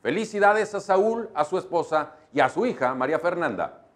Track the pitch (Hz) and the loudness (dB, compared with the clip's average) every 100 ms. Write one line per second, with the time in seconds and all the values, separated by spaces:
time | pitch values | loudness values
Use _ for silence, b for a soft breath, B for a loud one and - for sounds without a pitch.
0 | 214 233 214 208 202 214 208 202 190 190 | -2 -2 -4 2 4 4 0 -4 0 2
1 | 214 233 220 147 151 180 165 170 151 156 | 2 0 -6 -4 -2 -2 -2 -4 0 -2
2 | 147 B B 135 131 160 240 190 127 131 | -2 B B 0 2 2 -2 0 -2 0
3 | 131 156 170 175 156 92 76 - _ | 0 0 0 -2 -4 -2 -6 -8 _